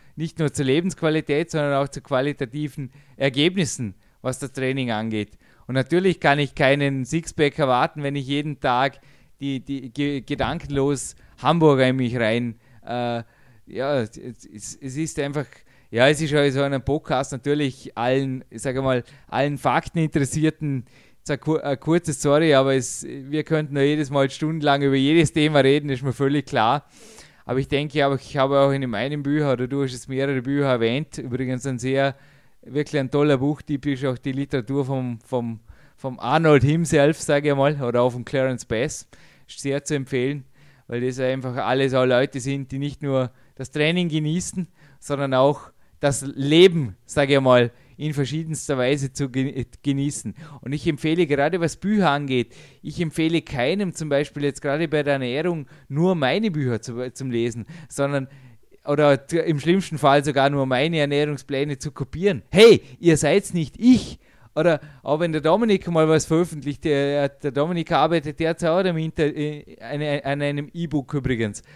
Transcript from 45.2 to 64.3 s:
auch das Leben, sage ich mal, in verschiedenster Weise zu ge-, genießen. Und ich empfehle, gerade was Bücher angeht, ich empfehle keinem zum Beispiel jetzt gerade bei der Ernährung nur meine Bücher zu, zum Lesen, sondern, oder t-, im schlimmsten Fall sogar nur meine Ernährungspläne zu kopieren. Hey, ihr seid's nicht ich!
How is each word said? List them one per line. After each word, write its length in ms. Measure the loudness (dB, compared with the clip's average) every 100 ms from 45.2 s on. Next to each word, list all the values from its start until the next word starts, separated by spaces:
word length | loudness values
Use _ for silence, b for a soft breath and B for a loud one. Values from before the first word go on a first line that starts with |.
| 0
auch 380 | 4 4 2 -6 _ _ _
das 220 | -2 -2
Leben, 760 | -4 -4 4 8 8 6 -4 -8 -6
sage 300 | 0 2 4
ich 60 |
mal, 300 | 6 6 4 -2 b b
in 160 | -6
verschiedenster 640 | -2 -2 -4 -6 -6 -4 0
Weise 360 | 0 0 -2
zu 160 | -4 -4
ge-, 360 | -2 -4 -4 -10 -6
genießen. 540 | -4 -2 -2 -4 -10 -12 -14 -14
Und 100 | -8
ich 140 | -6 -4
empfehle, 400 | -2 -2 0 0
gerade 320 | 0 0 0
was 180 | -2 -4
Bücher 320 | -2 2 2
angeht, 460 | 2 0 -2 -2 B B B
ich 180 | -12 -6
empfehle 400 | -4 -2 0 0
keinem 520 | -2 -2 -2 0 -4
zum 160 | -6 -2
Beispiel 340 | -2 -2 -4
jetzt 180 | -4 -4
gerade 260 | -4 -2 0
bei 160 | 0
der 100 | 0
Ernährung 540 | 0 -2 -2 -2 -4 -8 b b
nur 260 | 0 2 2
meine 360 | 2 0 0
Bücher 300 | 0 0 -2
zu, 320 | -4 -8 -8
zum 180 | -8 -4
Lesen, 340 | -2 -2 -4 -12 B B
sondern, 380 | -4 -2 -2 -4 B B B -20 -12 -2
oder 420 | 2 4 4 0
t-, 120 | -2
im 200 | 0 0
schlimmsten 380 | 2 2 0 0
Fall 260 | 4 4
sogar 260 | 4 2 2
nur 160 | 2 0
meine 320 | 2 2 0
Ernährungspläne 800 | 0 0 0 -2 -6 -4 -2 -4
zu 140 | -8
kopieren. 520 | -8 -8 -2 -2 -2 0
Hey, 320 | 8 10 10 B B
ihr 180 | 4 4
seid's 360 | 4 2 0
nicht 260 | -4 -4 2
ich! 400 | 6 6 4 -12 b